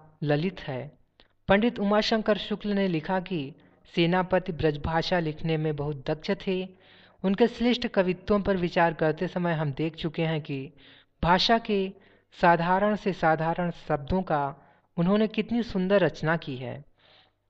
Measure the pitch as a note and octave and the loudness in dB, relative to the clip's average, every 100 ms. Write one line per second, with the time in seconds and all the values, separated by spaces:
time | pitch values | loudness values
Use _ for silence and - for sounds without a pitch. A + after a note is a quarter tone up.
0 | - - D3 D3 F#3 F#3+ - B2+ C#3+ - | -20 -6 0 0 0 -6 -8 -8 -10 -16
1 | _ _ _ _ - G3 A#3 A#3+ G3+ G#3 | _ _ _ _ 2 2 2 0 0 2
2 | G#3+ A3+ G#3+ G#3 - G3+ G#3 G3+ G3 D#3+ | 2 0 0 0 -2 -6 -2 0 0 -2
3 | D3+ F#3+ F3+ F3+ C3+ - _ _ _ - | -2 -4 -4 -6 -8 -12 _ _ _ 0
4 | E3+ F#3 F3+ F#3 F3+ D#3 D#3+ D3+ D3+ E3 | 2 2 2 0 0 0 0 0 -2 -2
5 | D#3 F3+ D#3+ D3+ E3 D#3+ D#3 D3 C#3+ C#3+ | 0 0 -2 -4 -2 0 -2 -2 -4 -6
6 | C3 D#3 - G3 - F#3 F#3 - _ - | -6 -4 -4 -4 -2 -4 -4 -12 _ -20
7 | - _ F#3+ G3 A#3 - A#3+ A3+ - - | -20 _ 0 2 2 2 2 2 0 0
8 | F#3 F3+ - G#3 F#3+ F#3+ F3 F#3 E3+ D#3+ | 0 0 0 0 2 0 0 2 2 2
9 | D#3 D3+ E3+ F#3 F3 D#3 D#3 C3 D#3+ D#3+ | 0 0 -4 -2 -2 0 -2 -2 -4 -4
10 | E3+ D#3+ D#3+ D#3 D3+ C3+ C#3 - - - | -6 -2 -2 -2 -4 -8 -10 -16 -20 -20
11 | _ - E3 G#3+ - A3+ - G3+ F#3+ - | _ -2 2 4 4 2 2 -2 -2 -8
12 | _ _ _ - F3+ E3+ E3+ F#3 G#3 G#3 | _ _ _ 2 4 4 4 2 2 0
13 | G3+ E3+ E3 D#3 D#3+ E3+ F3 - - D3+ | -2 0 2 2 0 -2 -4 -4 -4 -4
14 | C#3 F#3+ F#3 D#3 C#3 C3+ _ _ _ - | -2 -2 0 -2 -4 -8 _ _ _ -2
15 | E3+ G#3 A3 A3 G#3+ A#3+ G#3+ F#3+ F#3 G3+ | 2 2 2 -2 -2 -2 -2 -2 2 4
16 | E3 - D#3 E3 - B2+ B2 A#2+ - _ | 2 0 -2 -2 -4 -10 -8 -12 -16 _
17 | _ _ _ _ | _ _ _ _